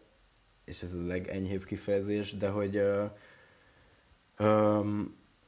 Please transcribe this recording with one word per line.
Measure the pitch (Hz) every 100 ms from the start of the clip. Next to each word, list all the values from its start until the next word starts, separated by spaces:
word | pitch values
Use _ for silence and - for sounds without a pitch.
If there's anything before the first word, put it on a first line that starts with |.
| - _ _ _ _ _ -
és | -
ez | 90
a | 87 87
legenyhébb | 90 90 95 95 95 95
kifejezés, | 95 - 101 101 104 101 101
de | 98
hogy, | 104 101 101
ö, | 101 101 104 - - - - - - - - - - - _ -
öm, | 107 107 107 107 104 104 - - - _